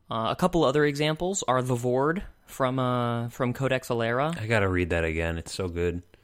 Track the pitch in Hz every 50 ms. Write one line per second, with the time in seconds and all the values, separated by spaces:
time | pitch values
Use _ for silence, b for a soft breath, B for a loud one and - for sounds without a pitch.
0 | _ - 117 113 113 - - - 180 180 175 165 151 127 135 151 147 147 143 143
1 | 151 156 156 - 175 185 202 - - - 127 131 127 127 123 117 123 123 123 131
2 | 139 156 170 202 - - - _ _ - - - 135 127 131 131 127 123 123 123
3 | 120 120 117 117 117 120 - - 131 123 120 - 135 127 131 127 - - 123 117
4 | 113 113 120 127 147 160 170 165 107 110 117 107 98 95 92 90 90 80 87 85
5 | 82 80 80 80 82 82 82 82 - - - - 95 90 85 87 87 87 85 87
6 | - _ - _